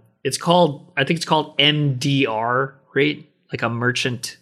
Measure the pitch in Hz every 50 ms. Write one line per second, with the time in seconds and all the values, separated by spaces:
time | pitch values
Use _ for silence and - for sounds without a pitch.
0 | - _ _ _ - 139 131 - - 170 170 180 175 147 139 - - - - -
1 | - - 175 160 - - 156 156 147 151 - - 143 151 151 151 147 143 131 123
2 | 143 143 139 135 135 113 110 110 113 120 123 131 135 139 - _ _ _ - 135
3 | 143 151 147 - - _ _ _ _ _ - 127 123 117 117 117 120 123 123 -
4 | - 131 120 110 - - - -